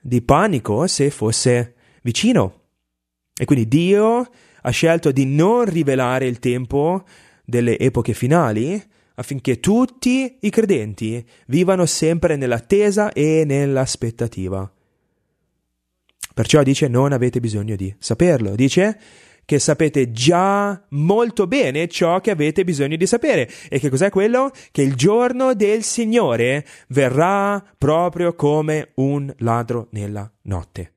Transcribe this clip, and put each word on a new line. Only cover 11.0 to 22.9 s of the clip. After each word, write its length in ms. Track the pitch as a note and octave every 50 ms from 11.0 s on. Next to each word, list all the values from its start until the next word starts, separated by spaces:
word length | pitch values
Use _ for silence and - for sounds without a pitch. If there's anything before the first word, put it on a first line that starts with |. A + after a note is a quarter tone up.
| A2+ A2 A2+ A#2+ A#2 _ _ _ _
vivano 400 | - A#2+ D#3+ F3+ F3 F#3+ F#3 F3
sempre 500 | D#3 - - - D#3 E3+ E3+ D3+ F3 D#3
nell'attesa 760 | C#3+ C3+ B2 A#2+ A2+ - _ G3+ G3+ G#3 G#3 G3 G#3 G#3 G#3 -
e 320 | - D3 D3+ D#3 D#3+ D#3+
nell'aspettativa. 1200 | D3+ C3+ C#3 C#3+ C#3 C#3 C3 C3 C3 - - - A#2 A2+ - B2 A2+ - - F#2 F#2 F#2+ F#2+ F#2+ G2 _ _ _ _ _ _ _ _ _ _ _ _ _ _ _ _ _ _ _ _ _ _ _ _ _ _ _ _ _ _ - - _
Perciò 280 | - A#2+ - - D3+ C#3+
dice: 260 | C3 C#3 - D#3 C#3
"Non 240 | A#2 B2 C3+ C#3+ C#3+
avete 280 | B2 A#2+ B2 A#2 B2+
bisogno 360 | A#2+ A2+ G#2 G#2 G2+ G#2+ A2
di 180 | F#2+ F#2+ F#2+ G2+ _
saperlo." 560 | - - A2+ - F3 F3+ E3 C3 A2 G2 G2
Dice 440 | A2 B2+ C3+ - - F#3 G#3+ A3 - - - - - - _ _ _ _
che 120 | - D3 C#3+
sapete 520 | - - D3+ - E3 D3+ - C#3+ C3 A#2+
già 720 | A2+ A2+ B2 C#3+ F3 F3 F#3 G3 G3 G3+ G3+ G3+ G3+ - _ _
molto 560 | - C#3+ D3+ E3 G3 A3 A#3+ A#3 - - G3+
bene 420 | F3 G#3+ C#4+ B3 C#3+ B2+ D3 E3 E3+
ciò 320 | - - F3+ E3 E3+ F#3+
che 100 | - -
avete 320 | G3+ D#3 D3 D3+ D#3 - F#3
bisogno 320 | F3 F3 C#3 C#3 C#3